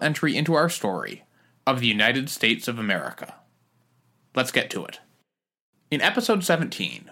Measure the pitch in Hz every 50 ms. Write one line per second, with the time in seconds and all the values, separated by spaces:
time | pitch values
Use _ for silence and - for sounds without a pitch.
0 | - 151 147 - 151 139 - 131 156 165 165 151 160 165 - - - 101 92 78
1 | 52 50 - - - _ _ _ _ _ _ _ - 135 131 123 120 117 104 104
2 | 107 117 127 135 135 143 - - - 113 117 113 - 127 117 117 110 101 95 82
3 | 69 64 - - - - - - _ _ _ _ _ _ _ _ _ _ _ _
4 | _ _ _ _ _ _ - 127 127 123 - 127 113 - - 95 - - - -
5 | - _ _ _ _ _ _ _ _ _ _ _ _ _ _ _ _ - 151 143
6 | - 196 - 254 240 - 214 196 175 - 170 160 156 - - - 92 69 60 -
7 | - -